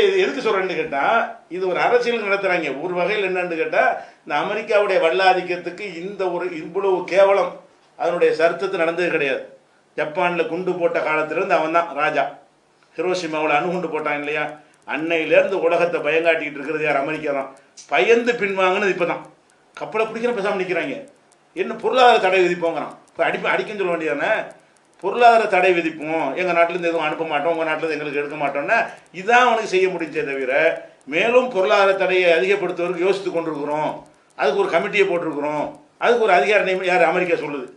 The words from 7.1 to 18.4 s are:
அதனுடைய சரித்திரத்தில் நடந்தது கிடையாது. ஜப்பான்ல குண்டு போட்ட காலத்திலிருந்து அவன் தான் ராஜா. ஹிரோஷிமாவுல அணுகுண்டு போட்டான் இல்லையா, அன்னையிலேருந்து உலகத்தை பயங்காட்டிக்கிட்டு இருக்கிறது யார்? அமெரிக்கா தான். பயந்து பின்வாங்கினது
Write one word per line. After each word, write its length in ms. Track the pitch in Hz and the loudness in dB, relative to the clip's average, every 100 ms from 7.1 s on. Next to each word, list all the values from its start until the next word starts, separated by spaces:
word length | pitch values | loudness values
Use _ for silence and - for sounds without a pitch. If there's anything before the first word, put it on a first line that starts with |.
| 180 196 196 180 - - _ _ - | 4 4 4 0 -4 -20 _ _ -6
அதனுடைய 320 | 160 175 160 | -2 2 2
சரித்திரத்தில் 500 | 156 165 170 190 185 | 4 2 2 -4 -2
நடந்தது 260 | 165 170 175 | -2 0 -2
கிடையாது. 320 | 156 139 127 - - _ _ _ - | 0 -2 -2 -6 -20 _ _ _ -6
ஜப்பான்ல 460 | 151 185 175 170 160 | -6 0 -2 0 -4
குண்டு 240 | 165 180 | -4 -4
போட்ட 240 | 180 170 165 | 0 0 0
காலத்திலிருந்து 560 | 147 156 156 156 196 165 | -2 -2 -2 -2 0 0
அவன் 220 | 156 165 | 2 0
தான் 120 | 170 135 | -2 -2
ராஜா. 280 | 151 143 139 - _ _ _ _ _ - | -2 0 -2 -4 _ _ _ _ _ -6
ஹிரோஷிமாவுல 600 | 175 180 165 156 156 180 | -4 -2 -4 -4 0 0
அணுகுண்டு 300 | 175 180 160 | 0 -4 -4
போட்டான் 320 | 156 151 147 | -4 -4 -4
இல்லையா, 240 | 147 151 147 - - _ - | -4 -4 -6 -8 -20 _ -10
அன்னையிலேருந்து 720 | 135 160 165 151 180 185 190 160 | -6 -2 -2 4 4 4 0 0
உலகத்தை 320 | 170 170 160 | 2 0 0
பயங்காட்டிக்கிட்டு 580 | 147 160 165 160 147 143 | -2 0 2 0 -2 -8
இருக்கிறது 260 | 139 156 151 | -6 -4 -2
யார்? 160 | 139 | -2
அமெரிக்கா 300 | 147 156 147 | -2 -4 -4
தான். 180 | 139 135 - _ - - | -4 -6 -12 _ -20 -4
பயந்து 420 | 147 202 233 240 | 0 4 4 2
பின்வாங்கினது 600 | - | -2